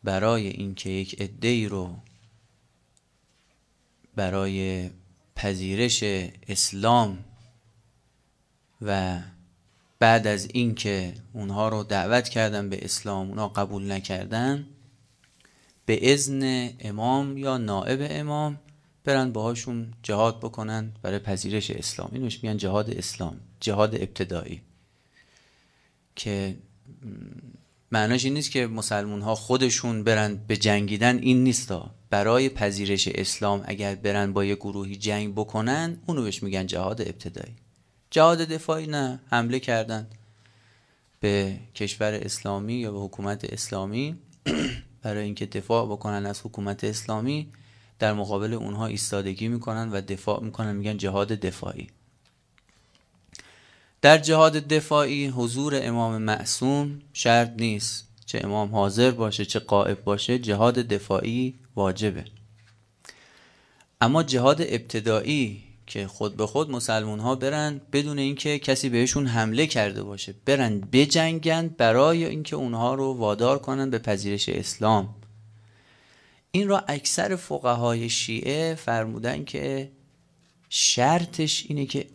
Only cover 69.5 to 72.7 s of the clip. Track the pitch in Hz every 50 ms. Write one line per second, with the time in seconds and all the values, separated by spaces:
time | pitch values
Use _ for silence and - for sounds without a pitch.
69.5 | 110 120 160 151 - 123 107 104 98 104 101 101 101 98 - - 98 - _ -
70.5 | 139 139 131 117 107 101 98 101 - 127 143 143 - 165 160 165 165 165 151 165
71.5 | 160 165 170 165 - - 120 113 113 123 139 156 170 170 165 165 - 156 151 -
72.5 | - 147 135 123